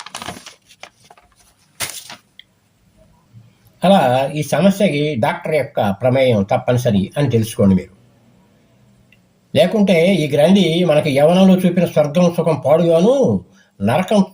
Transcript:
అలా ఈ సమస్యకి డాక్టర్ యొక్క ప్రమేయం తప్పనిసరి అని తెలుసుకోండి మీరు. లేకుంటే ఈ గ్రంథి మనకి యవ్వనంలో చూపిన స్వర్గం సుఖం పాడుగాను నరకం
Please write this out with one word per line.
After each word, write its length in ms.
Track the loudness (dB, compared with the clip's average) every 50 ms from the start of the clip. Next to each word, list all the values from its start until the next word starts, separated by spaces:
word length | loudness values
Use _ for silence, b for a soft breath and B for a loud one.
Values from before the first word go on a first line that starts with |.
| -20 -20 -18 -16 -14 -14 -16 -16 -20 -20 -20 _ _ _ -20 _ -20 -20 _ _ _ _ -20 _ _ _ _ _ _ _ _ _ _ _ _ _ -12 -12 -12 -16 -20 -20 -20 -20 _ _ _ -20 _ _ _ _ _ _ _ _ _ _ _ _ _ _ _ _ _ _ _ -20 -20 _ _ _ _ _ _ _ 0
అలా 460 | 2 2 4 2 2 0 0 -2 -2 -4
ఈ 80 | -6 -6
సమస్యకి 720 | -4 -2 0 2 0 0 2 -2 -2 -2 -2 -4 -4 -4
డాక్టర్ 400 | -2 -4 -4 -4 -6 -8 -4 -4
యొక్క 360 | -4 -4 -4 -4 -4 -4 -4
ప్రమేయం 520 | -4 -2 -2 0 0 2 2 2 2 0 0
తప్పనిసరి 680 | -2 -4 -4 -2 -2 -2 -2 0 0 0 0 -2 -2 -4
అని 140 | -4 -4 0
తెలుసుకోండి 440 | 0 -2 -2 -2 -2 0 2 2 2
మీరు. 200 | 0 -2 -6 -16 _ _ _ _ _ _ _ _ _ _ _ _ _ _ _ _ _ _ _ _ _ _ _ _ _ _ _ _ _ _ _ 0
లేకుంటే 580 | 0 0 2 2 0 0 2 2 2 2 2 0
ఈ 140 | 0 -2 -2
గ్రంథి 560 | 0 2 2 4 4 4 2 2 0 0 0
మనకి 260 | 0 0 0 0 0
యవ్వనంలో 460 | 0 2 2 4 4 4 4 4 4
చూపిన 280 | 4 2 0 0 0 -2
స్వర్గం 500 | 0 0 0 -2 0 0 0 0 0 0
సుఖం 280 | -2 -2 -2 -4 -2 0
పాడుగాను 800 | 0 2 2 2 2 2 2 2 2 2 2 0 0 -2 -4 -6 b b b b b b _ -4
నరకం 420 | -2 -2 -2 -2 0 0 0 0 0